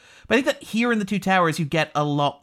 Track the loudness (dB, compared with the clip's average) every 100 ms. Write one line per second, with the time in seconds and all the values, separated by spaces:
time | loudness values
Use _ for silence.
0 | -20 -14 0 0 2 -4 -4 -2 0 0
1 | -2 -2 0 2 2 0 -2 -2 -2 -2
2 | 0 0 -2 -2